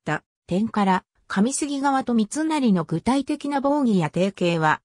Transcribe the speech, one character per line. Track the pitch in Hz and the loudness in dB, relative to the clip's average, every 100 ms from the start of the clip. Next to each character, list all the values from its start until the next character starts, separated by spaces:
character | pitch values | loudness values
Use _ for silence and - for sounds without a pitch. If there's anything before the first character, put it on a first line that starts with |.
た | - 151 - _ - | -6 -6 -8 _ -6
点 | 175 220 | -2 -2
か | - | 0
ら、 | 196 185 - _ - | 2 0 -2 _ -6
上 | 190 226 | 0 0
杉 | 269 294 277 | 0 -4 -2
側 | 277 269 | 0 0
と | 247 | 0
三 | 233 214 | 0 0
成 | 285 320 311 254 | -2 -2 0 2
の | 185 | 2
具 | 156 160 | 0 -2
体 | - 269 | 0 0
的 | - 302 285 | -2 -6 -4
な | 285 | -2
防 | 269 294 | 0 2
御 | 254 | 2
や | 190 151 | 2 0
提 | 170 190 - | 0 -2 0
携 | 175 170 | -2 2
は | 156 - | 0 0